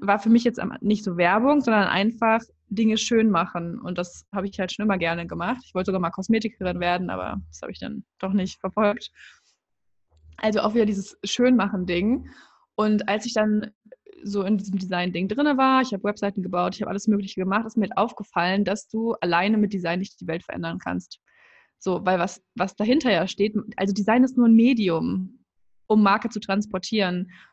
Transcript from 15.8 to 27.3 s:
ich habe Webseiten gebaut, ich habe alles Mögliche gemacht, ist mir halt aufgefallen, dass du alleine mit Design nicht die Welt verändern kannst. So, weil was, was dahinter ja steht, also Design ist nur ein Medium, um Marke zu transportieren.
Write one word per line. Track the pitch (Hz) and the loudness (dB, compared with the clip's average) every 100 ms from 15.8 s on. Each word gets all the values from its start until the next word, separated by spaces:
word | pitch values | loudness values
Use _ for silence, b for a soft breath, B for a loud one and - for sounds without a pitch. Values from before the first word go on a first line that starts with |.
ich | 254 | 2
habe | 196 | -2
Webseiten | 202 208 202 196 | -4 -2 -4 -4
gebaut, | 180 180 180 | -4 -2 -2
ich | 190 | -2
habe | - | -6
alles | 196 214 | -2 0
Mögliche | 208 196 - | 0 0 -4
gemacht, | 185 202 220 | -2 -2 -2
ist | 226 | -2
mir | 190 | -2
halt | - | 0
aufgefallen, | 220 - 202 180 180 196 | -2 -4 -6 -2 0 0
dass | 190 208 - | 0 -2 -6
du | 220 226 - | -6 -4 -2
alleine | 175 170 196 214 | 0 0 2 2
mit | 208 | 2
Design | 196 175 180 | -2 -4 -4
nicht | 196 - | -6 -10
die | 175 | -8
Welt | 170 | -8
verändern | - 180 170 180 | -8 -8 -6 -6
kannst. | - 180 - - b b b b b b | -6 -6 -8 -20 b b b b b b
So, | 190 180 190 | -4 -2 0
weil | 185 | 0
was, | 185 - _ | -2 -6 _
was | - 190 - | -6 -6 -2
dahinter | 214 285 254 | 0 2 2
ja | 175 185 | 0 0
steht, | - 214 214 - - | -2 -2 -2 -6 -4
also | 196 | -2
Design | 202 202 240 | 0 2 4
ist | 254 262 | 4 4
nur | 233 | 6
ein | |
Medium, | 226 240 233 190 165 165 190 190 - _ _ _ _ - | 8 6 4 0 0 -2 -4 -6 -12 _ _ _ _ 0
um | 214 | 4
Marke | 202 214 233 | 4 2 -2
zu | 214 | -8
transportieren. | - 196 208 185 - 220 185 180 180 | -2 -2 -2 -6 -2 0 0 -2 -6